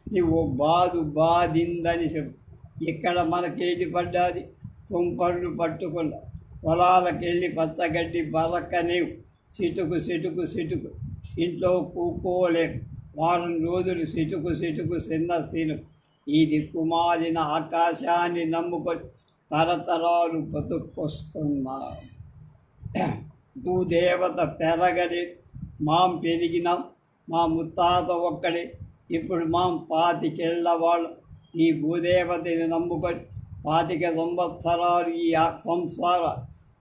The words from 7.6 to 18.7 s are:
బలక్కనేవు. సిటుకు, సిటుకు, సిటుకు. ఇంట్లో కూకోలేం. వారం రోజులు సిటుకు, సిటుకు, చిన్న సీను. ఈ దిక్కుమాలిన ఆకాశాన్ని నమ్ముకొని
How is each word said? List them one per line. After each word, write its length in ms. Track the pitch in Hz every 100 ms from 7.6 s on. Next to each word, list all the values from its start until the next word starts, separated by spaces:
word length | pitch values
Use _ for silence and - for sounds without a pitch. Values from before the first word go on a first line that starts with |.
| 160 156 170 165 165 170 151
బలక్కనేవు. 760 | 160 165 175 151 180 170 175 165 - - _ _
సిటుకు, 460 | - 175 170 160 170
సిటుకు, 480 | 147 170 180 165 160
సిటుకు. 420 | - 160 - - - - - - 151
ఇంట్లో 520 | 170 160 180 180 -
కూకోలేం. 840 | 175 170 165 185 180 180 165 156 - - - - 147
వారం 500 | 165 175 170 170 165
రోజులు 380 | 180 185 170
సిటుకు, 500 | 160 165 156 185 165
సిటుకు, 400 | 151 170 156 165
చిన్న 460 | 170 151 160 170 170
సీను. 380 | 156 165 160 151 - _ _ _ -
ఈ 180 | 151 151
దిక్కుమాలిన 920 | 151 151 170 160 165 170 170 165 165
ఆకాశాన్ని 1080 | 151 156 151 170 170 160 - 170 175 175
నమ్ముకొని 560 | 160 165 175